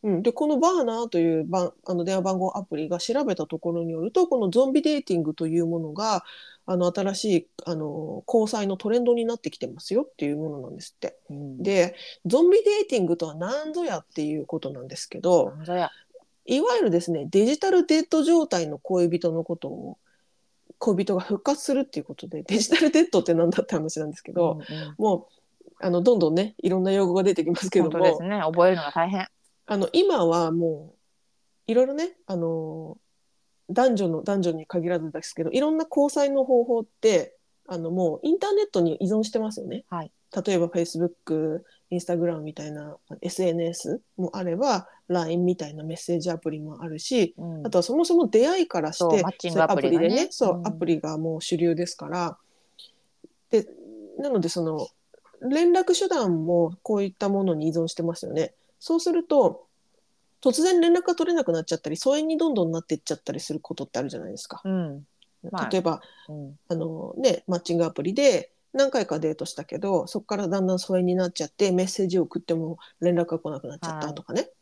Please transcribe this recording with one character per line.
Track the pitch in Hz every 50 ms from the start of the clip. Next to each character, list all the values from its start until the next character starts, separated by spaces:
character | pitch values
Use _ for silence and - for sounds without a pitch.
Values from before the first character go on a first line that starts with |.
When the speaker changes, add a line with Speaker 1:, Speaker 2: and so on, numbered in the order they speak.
| -
Speaker 1:
う | 214
ん。 | 196 165 202
で、 | 240 240
こ | - 302
の | 294 302 254
バ | 311 339
ー | 370 349 269
ナ | 233 226 226 240
ー | 226
と | - 175
い | 165 165 165 160
う | 156
ば-、 | - 170 190 180 - - _ _
あ | - 185
の、 | 175 170
電 | 180 190
話 | 190 180
番 | 190 190 185
号 | 185 185 -
ア | 202 190
プ | _ 170
リ | 147 156 151
が | 170 170
調 | - - 233 277 294
べ | 262 185
た | - 151
と | - - 160
こ | - 175 170
ろ | 170 170
に | 165 165
よ | 160 165
る | 214 -
と、 | 370 359
こ | 339 277 254
の | 220 185
ゾ | 170 226 262
ン | 269 262
ビ | 302 -
デ | 302 302 285
ー | -
テ | - 190
ィ | 170
ン | 160
グ | 151 156
と | - 170
い | 160 160 170
う | 170
も | 165 170 170
の | 160 156 151
が、 | 175 208 220 208 180 - - - - - - - _ _
あ | - 190
の、 | 180 180 180 175
新 | 202 190 196 196
し | 190 - 214 185 165
い、 | - _ _ - -
あ | - 175
の、 | 156 156 151 147 160 156 156 - - -
交 | - - 226 214
際 | 214 240 220 202
の | 196 190
ト | 185 - 214
レ | 220 247
ン | 247
ド | 240 240
に | 233 233
な | 226 233
っ | 233
て | - 156
き | - -
て | -
ま | - - 156
す | - - 190
よ | 226 302
っ | - _
て | - 147
い | 143 147
う |
も | 151 156 160
の | 147 139
な | 127 120
ん | -
で | - -
す | - _
っ | _
て。 | - - - _ _ _
Speaker 2:
う | 143
ん。 | 143 143 139 131 131 180
Speaker 1:
で、 | 190 196 190 175 180 175 - - - - _ _
ゾ | 175 190 277 330
ン | 359
ビ | 381 466 427
デ | 427 415 427 415
ー | 415
テ | 294 233
ィ | 185
ン |
グ | 170 170
と | 170 170
は | 160 147
何 | 156 170 196 247 294 311 311 302
ぞ | 339 349
や | 311 202 160
っ | -
て | _ _ - 151
い | 151 151 156
う | 143
こ | - - 160
と | - 139
な | 143 131 123
ん | 135
で | -
す | - - -
け | - -
ど、 | 185 180 180 165 131 - -
Speaker 2:
な | 151 160
ん |
ぞ | 165 175
や。 | 180 170 143 - - _ _ _ - _ _ _ _ _
Speaker 1:
い | - 240 269
わ | 320 480 494
ゆ | 466 370
る | 226
で | 165 170
す | 175 - 165
ね、 | 156 143 147
デ | - 196 214
ジ | 240 294 302
タ | - 381
ル | 370 359 349
デ | - 311 311
ッ | 320 -
ド | - 311 285
状 | 311 339 330 311
態 | 285 - 180 165
の | 151 151 143
恋 | _ - 190 180 175 170
人 | 170 170 175 170 160
の | 165 165
こ | - 175
と | 170 - 139
を、 | - - - - 214 _ _ _ _ _ _ _ _ _ _ _ _ _ _ _ - _
恋 | - 240 202 175 202
人 | 202 202
が | 185
復 | 180 - 208 196
活 | - - 285 294 -
す | - 277
る | 262 269
っ |
て | 269 - 156
い | 147
う |
こ | - 143
と | - -
で、 | - - 151 165
デ | - 196 214
ジ | 233 -
タ | 330
ル | 330 330 302
デ | - 311 339
ッ | 339
ド | - 190
っ | 170
て | - 170
な | 165 170
ん | 170
だ | 170 - -
っ |
て | - -
話 | 160 156 156 - 156
な | 156
ん | 151
で | 151
す | - -
け | - -
ど、 | 175 170 156 151 156 147 -
Speaker 2:
う | 156
ん |
う | 156 156 151
ん。 | 151 -
Speaker 1:
も | 208 214 190 170 - _ _ _ _ _ _ _
う、 | - - _ _
あ | - 190
の、 | 175 175 175
ど | 233 240
ん | 208
ど | 175 156 160
ん |
ね、 | 175 196 214 - -
い | - 175
ろ | 180 185
ん | 185
な | 190
用 | 190 196 196
語 | 180 175
が | 190 185
出 | 196 185
て | - 160
き | 160
ま | 175
す | - - 214
け | - 202
ど | 165
も。 | 160 156
Speaker 2:
本 | 165
当 | 185 180
で | 160
す | 151 165
ね。 | 185 208 208
覚 | 165 160 165 175 175
え | 185
る | 185
の | 170 156
が | 143 -
大 | - 165 180
変。 | 196 190 190 - _ _ _ _ _ _ _
Speaker 1:
あ | - 214
の、 | 196 196 - -
今 | 339 381 403 339 254 175
は | 165 165 170 170 160
も | 160 170 170 165 160 143 156 160 _
う、 | _ _ _ _ _ _ _ _ _ _ _ _ _ _ -
い | 226
ろ | 240 254
い |
ろ | 262 277
ね、 | 302 330 370 - _ _
あ | - 196
の、 | 175 170 165 165 160 160 156 156 160 160 156 - _ _ _ _ _ _ _ _ _ _ _ _ _ _ -
男 | 180 240 254 262 240
女 | 196 202 175
の、 | 165 156 -
男 | - 202 196 180
女 | 175 160
に | 160 156
限 | _ - 175 165 175
ら | 180 170
ず | 156 160 151
で | 156 160
す | - -
け | - 160
ど、 | 160
い | - 254
ろ | 285 302
ん | 311 311
な | 320 320
交 | - 302 285 285
際 | - 320 285 285
の | 277 277 262
方 | 254 262 240 240
法 | 240 240 233
っ | 226
て、 | _ _ _ - 220 208 170 147 - _ _ _ _ _ _ _ -
あ | 185 170
の、 | 165 165
も | 170 185 185 165 151
う | - -
イ | 294 330
ン | 370
タ | 381 403
ー | 415
ネ | 403 427
ッ | 403
ト | - 196
に | 170 170 160 -
依 | 196 180
存 | 214 214 220
し | 214
て | - 233
ま | 220 214 214
す | 214
よ | 202
ね。 | 185 - 240 - _
Speaker 2:
は | 180 170 160
い。 | - _ _ _ _ - 202 -
Speaker 1:
例 | 208 196
え | 175
ば | 170
Facebook、 | 170 175 175 170 165 - 165 170 175 175 _ _ - 160 156 156 156 156 175 - _ _ _ _ _
Instagram | 180 175 175 - 175 170 170 175 165 156
み | 151 151 151
た | - 151
い | 151 151
な、 | 151 147 151 151 - _ _ - -
エ | - 180
ス | 180 - 185
エ | 180 165
ヌ | 170 170
エ | 170 170
ス | - - - 160 - _ _ _
も | - 185 - -
あ | 202 180
れ | 180 165
ば、 | 185 262 285 233 180 - - - _ _ _
line | 175 180 165 160 170 175 180
み | 180 185
た | 180 160 147
い | 151
な | 156 151
メ | 160 165
ッ | 165
セ | - - 175
ー | 170
ジ | 151 180
ア | 165 165
プ | - 160
リ | 156 151
も | 151 156 151 - 165
あ | 165
る | 156 151
し、 | - - 262 247 196 170 -
Speaker 2:
う | - 165
ん。 | 170 165 156 147
Speaker 1:
あ | 214
と | - 185
は | 170
そ | - 240
も | 302 339
そ | 339 349
も | 339 339 220
出 | - 220 247 302
会 | 359 381 339
い | 339
か | - 175
ら | 151 151 165
し | -
て、 |
Speaker 2:
そ | 180 170
う、 | 165 202 175
マ | 190
ッ | - -
チ | - 175
ン | 170
グ | - 160
ア | 156
プ | 196 160 139
リ | 135 165
が | 165
ね。 | 165 170
Speaker 1:
そ |
う |
い |
う |
ア |
プ |
リ | 208
で | 262 339
ね、 | -
そ | - - 262 196 175
う、 | 175
Speaker 2:
う |
ん。 | 175
Speaker 1:
ア | 208 180
プ | 160 175
リ | 165 165 151
が | - 151 156 156
も | 160 165 160
う | 156 -
主 | - 175
流 | 160 170 170 165
で | 160 175
す | 175 -
か | - - 147
ら。 | 165 180 175 165 160 _ _ _ _ _ _ _ _ _ - - _ _ _ _ _ _ _ - _ _ _ _
で、 | - 220 - - - - - - 110 110 - - 104 -
な | 277 285
の | 262 208
で | 165 170
そ | - 180 165
の、 | 160 156 151 135 - _ _ _ _ - - _ _ _ - - 254
連 | 269 302 339 349 349
絡 | 370 370 381 359
手 | 349 403 370
段 | 359 311 233 185 175 160 156
も | 165 175 175 170 160 175 - _
こ | - 220
う | 202 202
い | 196
っ | 190
た | _ 208 196
も | 196 196 196
の | 190 165
に | 156 151 165
依 | 156
存 | 170 165 165
し | -
て | - 165
ま | 170 170
す | - -
よ | - 131
ね。 | 156 160 - _ _ _ _ _ _
そ | - - 330
う | 330
す | 330 359 320
る | 339 330
と、 | - 311 285 233 170 - - - _ _ _ _ _ _ _ _ _ _ _ _ _ _ _ -
突 | 262 240 - 320
然 | 370 370 349
連 | 330 339 339
絡 | 359 349
が | 359 349
取 | 349 330 349
れ | 349
な | 330 269
く | - 165
な | 160
っ | 160
ち | - 165
ゃ |
っ | 160
た | _ 151
り、 | 151
疎 | 165 - 262 277
遠 | 302 311
に | 320 320
ど | 311 339 320
ん | 277
ど | 214 180
ん | 165 165
な | 165
っ | 170
て | _ 160
っ | 151 _
ち | - 156
ゃ |
っ | -
た | _ - 131
り | 147
す | - - 151
る | 156
こ | _ - 170
と | - 139
っ | -
て | _ -
あ | 131
る | 135
じ | -
ゃ | 117
な | - 92
い | 104
で | -
す | - -
か。 | - - -
Speaker 2:
う | 190
ん。 | 190 185 175 156 139 143 147 _ _ _ _ _ _ _ - 175 -
ま | 185 147
あ、 | 120
Speaker 1:
例 | - 190
え | 180
ば、 | 175 - - - - _ _ - -
Speaker 2:
う | 151
ん。 | 151 143 139 143 _ _ _
Speaker 1:
あ | 175
の | 165 160 165 160 160 156 - -
ね、 | - 262 254 180 - _
マ | - 180 175
ッ |
チ | 175 - 170
ン | 170
グ | 170
ア | 160 165
プ | - 147
リ | 170 196
で | 254 285 277 220 156 - - _ _ _ _ _
何 | 262 277 269
回 | 269 247 202
か | - 160 156
デ | 156 156 156
ー |
ト | - -
し | - -
た | - 151
け | _ - 160
ど、 | 202 196 190 170 -
そ | 180 - 214
っ | 196
か | - 214
ら | 196 208 175
だ | 185 196
ん | 190
だ | 185 185
ん | 185
疎 | 185 - 190 185
遠 | 180
に | 180 180
な | 185 185 175
っ | 175
ち | - 156
ゃ |
っ | 147
て、 | _ _ 208 196
メ | 180 180 185
ッ |
セ | 185 - - 196
ー | 185
ジ | 170 185
を | 170
送 | - - 170
っ | -
て | - 170
も | 165 160 156 170 - - - _ _
連 | 170 175 175
絡 | 170 170
が | 175 - 160
来 | - 165
な | 151 135
く | - 127
な | 147
っ | -
ち | -
ゃ | 160 160 156
っ |
た | 151 151 151
と | - -
か | - -
ね。 | 214
Speaker 2:
は | -
い。 | - _ _